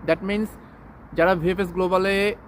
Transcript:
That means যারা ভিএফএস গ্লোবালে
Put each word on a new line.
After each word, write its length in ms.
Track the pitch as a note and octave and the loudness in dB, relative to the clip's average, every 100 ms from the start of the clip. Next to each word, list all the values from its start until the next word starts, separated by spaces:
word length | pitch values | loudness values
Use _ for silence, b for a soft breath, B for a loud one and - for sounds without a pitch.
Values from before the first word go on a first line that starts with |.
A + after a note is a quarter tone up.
| - | 0
That 120 | E3 F#3+ | -2 0
means 200 | G#3 G#3+ - B B B B - | -2 -4 -8 B B B B -8
যারা 220 | C#3 E3+ | 2 2
ভিএফএস 380 | F#3 E3+ F#3 F#3 | 4 0 -2 -4
গ্লোবালে 640 | F3 F#3 F#3 F#3+ G3 G#3 - | -2 0 2 2 0 0 -4